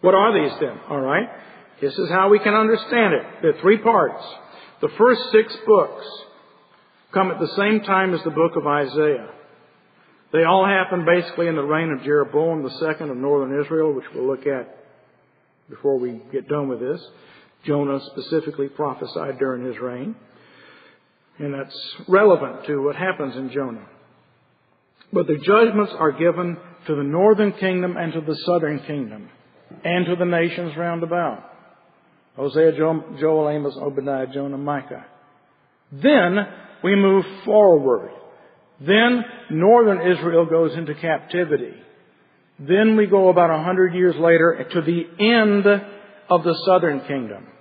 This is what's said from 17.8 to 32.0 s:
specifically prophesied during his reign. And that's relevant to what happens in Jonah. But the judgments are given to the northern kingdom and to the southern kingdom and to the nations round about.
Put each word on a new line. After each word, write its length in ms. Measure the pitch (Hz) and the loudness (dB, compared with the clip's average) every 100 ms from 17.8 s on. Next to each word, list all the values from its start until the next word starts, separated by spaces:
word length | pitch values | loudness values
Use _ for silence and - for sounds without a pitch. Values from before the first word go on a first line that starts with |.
| 143 139 - | -2 -4 -8
specifically 560 | - 127 160 151 143 139 | -14 -4 -4 -4 -6 -8
prophesied 720 | - 147 127 - 170 160 127 | -4 -6 -6 -10 -8 -8 -4
during 260 | 135 127 123 | -4 -4 -8
his 140 | 113 | -8
reign. 360 | 123 123 156 226 _ _ _ _ - - _ _ _ _ _ _ | -10 -8 -10 -12 _ _ _ _ -20 -20 _ _ _ _ _ _
And 140 | 147 | -10
that's 420 | 139 139 - - - - | -10 -12 -14 -16 -16 0
relevant 560 | 185 208 170 135 - - | 4 6 4 2 -10 -6
to 160 | 143 | -2
what 140 | 139 143 | -2 -2
happens 400 | 185 180 143 123 | -4 -4 -6 -8
in 120 | 135 | -8
Jonah. 360 | 127 135 113 101 _ _ _ _ _ _ _ _ _ _ _ _ | -6 -6 -10 -18 _ _ _ _ _ _ _ _ _ _ _ _
But 140 | 202 147 | -4 -2
the 140 | 151 | -4
judgments 480 | - 208 233 208 208 - | 2 4 4 2 -2 0
are 140 | 160 | -2
given 440 | 147 165 165 175 170 - - - | 0 0 0 -4 -8 -14 -20 -6
to 100 | 147 | -4
the 60 | |
northern 520 | 139 156 202 208 208 | -2 2 4 4 2
kingdom 440 | - 190 185 180 175 | 0 -2 -2 -4 -4
and 160 | 165 | -6
to 80 | 160 | -6
the 160 | 151 151 - | -6 -6 0
southern 340 | 175 156 147 | 0 0 -6
kingdom 460 | - 147 120 107 104 _ _ _ _ - | -6 -8 -8 -12 -20 _ _ _ _ -10
and 220 | - 175 170 | -4 -2 -2
to 100 | 175 | -2
the 100 | 180 | 0
nations 520 | 170 170 175 175 147 | 0 -2 -4 -10 -6
round 240 | 170 170 | -6 -6
about. 420 | 165 175 165 104 - - _ _ _ _ | -4 -2 -4 -6 -16 -20 _ _ _ _